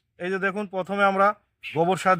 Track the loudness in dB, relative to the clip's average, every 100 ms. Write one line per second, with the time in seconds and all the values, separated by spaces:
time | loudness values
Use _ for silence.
0 | _ _ -6 -4 -4 -4 -6 -6 -6 0
1 | 2 4 2 0 _ _ -8 -2 0 2
2 | 2